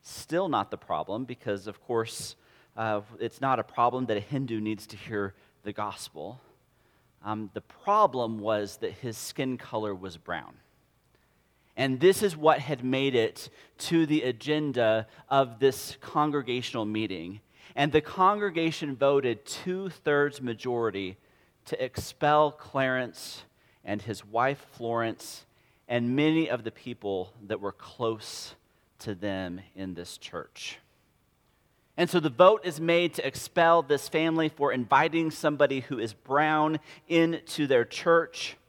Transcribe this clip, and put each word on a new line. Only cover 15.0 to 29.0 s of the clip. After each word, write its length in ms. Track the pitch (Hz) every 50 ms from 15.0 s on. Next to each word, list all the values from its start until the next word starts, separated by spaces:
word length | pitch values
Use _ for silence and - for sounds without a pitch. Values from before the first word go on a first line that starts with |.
| 110 - - - - -
of 300 | 135 139 135 123 117 110
this 400 | 131 135 123 - - - - -
congregational 840 | - - - 156 151 151 143 147 131 120 123 127 123 - - 123 110
meeting. 540 | 104 107 110 110 101 95 85 82 87 98 107 _ _ _ _ - - -
And 160 | 131 143 151
the 80 | 147 156
congregation 960 | 151 - - 196 185 190 208 208 208 202 165 165 165 160 156 - 165 147 135
voted 480 | 117 135 139 143 139 127 123 117 107 -
two-thirds 960 | - - - - 185 180 190 196 190 156 - _ 151 147 143 143 147 143 139
majority 760 | 127 123 117 110 - 127 123 117 117 110 92 98 98 90 95 _ _ _ _ _ _ _ _ _ _
to 180 | - - - 131
expel 680 | 127 - - - - - _ 160 147 151 151 151 147
Clarence 920 | 143 - - - - 135 135 131 127 131 127 113 - - - - - - - _ _ _ _ _ _ _ _
and 160 | - 101 104
his 240 | 101 117 104 - -
wife 400 | 101 107 117 123 135 143 143 - _
Florence 760 | - - 120 113 117 117 117 113 107 - - - - - - _ _ _ _ _ _ _ _
and 300 | - - 120 117 120 127
many 320 | 139 147 156 156 160 165 -
of 160 | 117 120 110
the 80 | 113
people 600 | - - - 127 120 _ - 101 98 92 92 95 _ 117 104
that 140 | 98 110 101
were 120 | 98 101
close 840 | - _ - - - - 123 113 113 107 - - - - - - - _ _ _ _ _ _ _ _ _